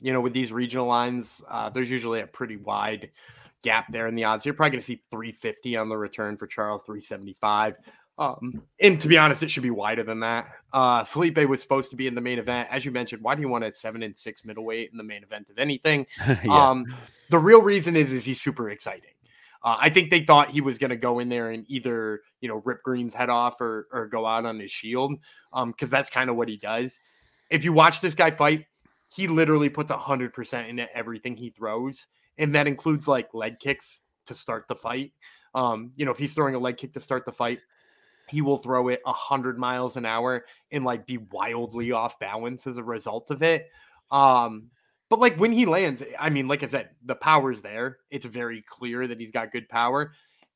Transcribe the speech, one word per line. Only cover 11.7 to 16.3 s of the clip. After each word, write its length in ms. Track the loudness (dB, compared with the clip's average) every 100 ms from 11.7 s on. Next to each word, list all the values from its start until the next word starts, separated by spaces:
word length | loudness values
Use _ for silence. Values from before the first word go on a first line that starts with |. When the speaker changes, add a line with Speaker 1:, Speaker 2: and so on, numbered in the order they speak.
| -2 -2
Speaker 1:
to 40 | -6
be 120 | -6
in 80 | -4
the 60 |
main 180 | -4 -4
event. 280 | -2 -2 -2
As 120 | -6
you 60 | -4
mentioned, 320 | -6 -6 -6
why 140 | -4 -2
do 60 |
you 60 | -2
want 140 | -2
a 80 | -4
seven 300 | -8 -12 -10
and 160 | -12 -12
six 260 | -16 -14
middleweight 480 | -16 -12 -8 -8 -8
in 60 | -12
the 60 |
main 180 | -14 -14
event 260 | -14 -16 -14
of 100 | -4
anything? 480 | -2 0 0 0 -2
Speaker 2:
<laughs> 140 | -4 0